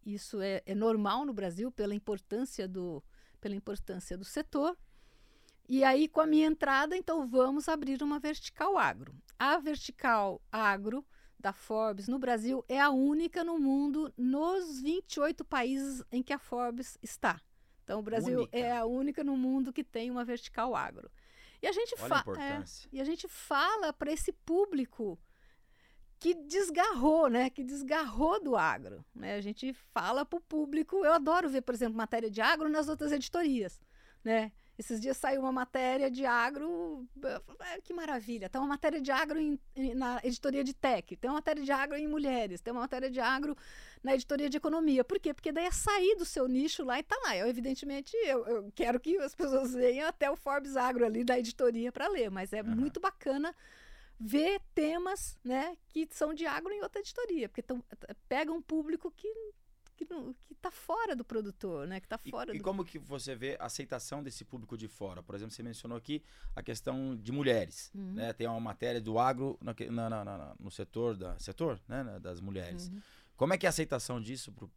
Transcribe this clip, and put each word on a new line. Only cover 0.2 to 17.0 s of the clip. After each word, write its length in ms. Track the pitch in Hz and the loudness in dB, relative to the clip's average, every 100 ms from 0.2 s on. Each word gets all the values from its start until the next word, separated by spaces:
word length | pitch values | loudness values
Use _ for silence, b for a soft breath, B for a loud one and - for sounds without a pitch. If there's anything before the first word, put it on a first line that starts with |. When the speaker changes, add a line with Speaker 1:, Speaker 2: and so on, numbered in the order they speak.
| - 214 | -6 -4
Speaker 1:
é, 200 | 190 196 - | -2 -2 -2
é 80 | |
normal 520 | 196 220 220 202 226 285 | 2 4 4 2 2 0
no 80 | |
Brasil 380 | 214 190 170 247 | -2 -4 -2 -6
pela 220 | - 208 | -2 -2
importância 720 | 208 208 202 - 214 262 - 190 | -2 -4 -6 -2 -4 -2 -4 -6
do, 360 | 185 180 151 - b b b | -4 -4 -6 -10 b b b
pela 160 | 208 202 | -6 -6
importância 600 | - 202 - 185 - 180 | -6 -8 -6 -8 -6 -10
do 80 | 196 | -6
setor. 520 | - 302 302 302 349 b b b b b b b b - | -6 -2 0 0 -2 b b b b b b b b -2
E 160 | 262 | 4
aí, 240 | 269 262 302 | 6 8 4
com 120 | - | 4
a 60 | 320 | 6
minha 220 | 302 311 | 8 6
entrada, 500 | 311 285 269 302 359 | 4 4 4 4 0
então, 300 | 359 330 262 | 0 0 2
vamos 420 | 254 254 285 302 | 4 6 4 0
abrir 320 | 320 269 269 | 0 0 -2
uma 180 | 294 294 | 0 0
vertical 560 | 302 302 - - 330 392 | -2 -4 -8 -2 2 4
agro. 360 | 156 101 127 135 - - | 4 2 -10 -16 -20 -2
A 220 | 262 330 | 2 2
vertical 840 | 277 294 - - 269 226 202 180 - | 2 -4 -6 -2 4 4 4 -2 -6
agro 540 | 220 214 196 202 254 - b b b | 2 4 4 0 -4 -8 b b b
da 140 | 196 | -4
Forbes 540 | 196 - 220 220 208 202 | -4 -4 0 0 0 -2
no 100 | 262 | -2
Brasil 480 | 254 240 226 262 - | 2 0 2 -2 -2
é 120 | 262 | 4
a 80 | 285 | 6
única 540 | 269 269 302 330 359 | 6 6 4 2 0
no 160 | 339 339 | 0 2
mundo, 520 | 277 269 285 285 311 - | 4 4 2 0 -2 0
nos 640 | 247 277 320 381 349 269 | 0 2 2 0 -2 -4
vinte 340 | 269 349 - - | -2 -2 -2 0
e 40 | |
oito 260 | 294 330 311 | 0 0 -2
países 580 | 285 240 269 277 262 - | 0 0 0 -2 -6 -4
em 120 | 240 | -4
que 100 | 254 | -2
a 60 | 277 | -4
Forbes 580 | - 240 247 240 254 - | -4 -2 -2 -4 -10 -12